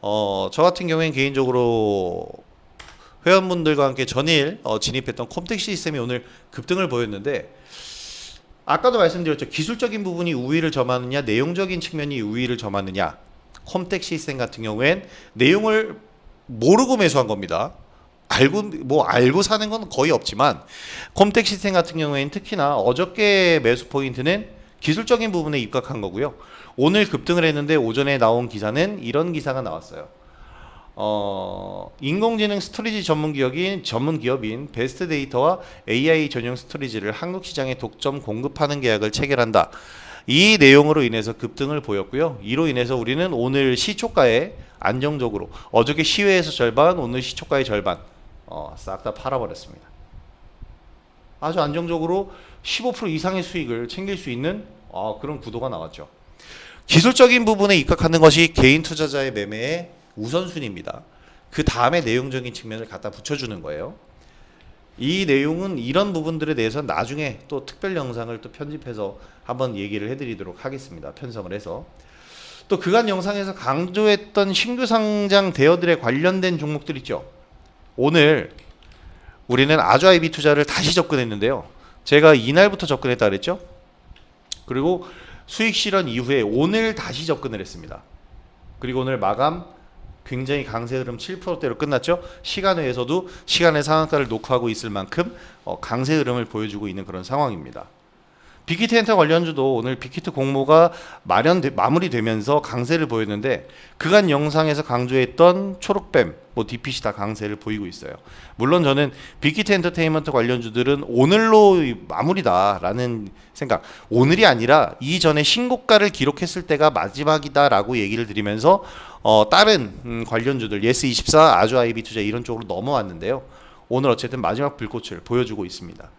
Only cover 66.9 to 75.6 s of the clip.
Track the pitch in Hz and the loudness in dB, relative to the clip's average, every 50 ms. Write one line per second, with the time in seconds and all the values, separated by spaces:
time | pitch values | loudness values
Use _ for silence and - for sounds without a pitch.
66.9 | - 80 101 117 139 147 156 139 110 - - - 151 135 - - - - - 196 | -4 -4 -4 -4 -6 -6 -6 -8 -8 -10 -14 -10 -10 -10 -10 -12 -16 -10 -8 -6
67.9 | 190 165 143 127 120 117 117 117 117 110 - 117 - - 151 143 147 156 156 127 | -6 -6 -6 -6 -8 -10 -10 -10 -10 -12 -14 -18 -16 -14 -14 -12 -12 -14 -12 -14
68.9 | 120 107 104 98 98 - - - - _ _ - 123 123 135 127 113 98 98 101 | -10 -8 -8 -8 -8 -12 -20 -20 -20 _ _ -10 -6 -4 -4 -4 -4 -6 -8 -6
69.9 | 101 104 101 107 131 139 143 120 113 90 95 90 85 - - 131 135 135 135 - | -6 -6 -6 -6 -8 -8 -8 -10 -10 -10 -12 -14 -14 -12 -12 -10 -10 -10 -14 -16
70.9 | 87 80 71 69 - - - 123 113 110 95 90 92 104 - - 85 113 156 - | -18 -16 -16 -16 -16 -16 -16 -14 -14 -12 -12 -10 -12 -12 -10 -10 -12 -12 -14 -18
71.9 | - - - - - - - - - - - - - - - _ 202 175 - 180 | -20 -20 -20 -20 -20 -20 -20 -20 -20 -20 -20 -20 -20 -20 -6 _ -4 -2 0 2
72.9 | 185 226 233 214 196 185 180 196 208 202 196 190 185 - - 123 135 151 175 180 | 2 2 2 2 -2 -2 -4 -4 -4 -4 -6 -8 -8 -8 -4 -2 -2 -2 -2 -4
73.9 | 180 208 214 214 208 202 208 - - 208 202 196 190 - - 226 247 247 254 214 | -2 2 4 4 4 2 0 -2 0 0 0 2 0 -2 -2 -2 -2 -4 -2 0
74.9 | 226 226 220 214 214 208 202 202 190 202 196 190 156 - | 2 2 2 2 0 0 0 4 4 4 4 2 2 4